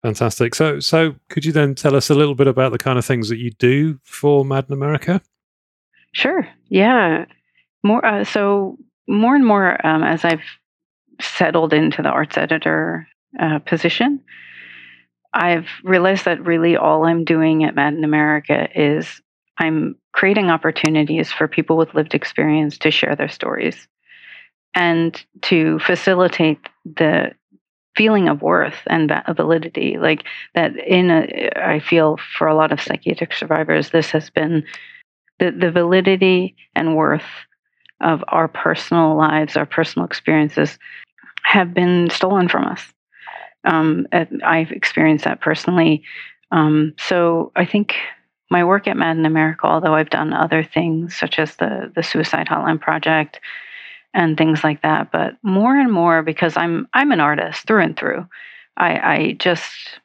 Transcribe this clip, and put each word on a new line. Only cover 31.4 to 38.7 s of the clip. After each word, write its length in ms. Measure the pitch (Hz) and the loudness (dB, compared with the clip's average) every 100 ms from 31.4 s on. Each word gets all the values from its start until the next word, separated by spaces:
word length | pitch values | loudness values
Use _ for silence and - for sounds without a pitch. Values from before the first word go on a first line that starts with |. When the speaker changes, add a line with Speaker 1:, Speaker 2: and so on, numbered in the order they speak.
| - | -6
Speaker 2:
I 260 | - - 156 | -4 -2 -2
feel 380 | - 170 156 160 - - | 2 2 2 0 -8 -2
for 80 | 160 | 0
a 80 | |
lot 180 | 156 156 | 2 2
of 80 | 151 | 0
psychiatric 540 | - 160 175 170 170 | -4 -6 -4 -4 -6
survivors, 560 | - 156 156 156 156 151 | -6 -4 -2 0 0 2
this 200 | 165 156 | -2 0
has 180 | 156 156 | -4 -2
been 340 | - 156 165 151 - - - _ _ _ _ | -4 0 -2 -4 -18 -20 -20 _ _ _ _
the, 120 | 180 | -4
the 200 | 175 175 | 0 0
validity 840 | 170 170 185 185 190 190 185 185 _ _ | 0 2 2 2 2 4 2 0 _ _
and 220 | - 165 156 | -4 0 0
worth 300 | 151 151 - - - _ _ _ _ _ | 0 0 -4 -20 -20 _ _ _ _ _
of 240 | 165 156 - | -2 -2 0
our 200 | 170 160 | 0 0
personal 680 | - 165 | -2 -2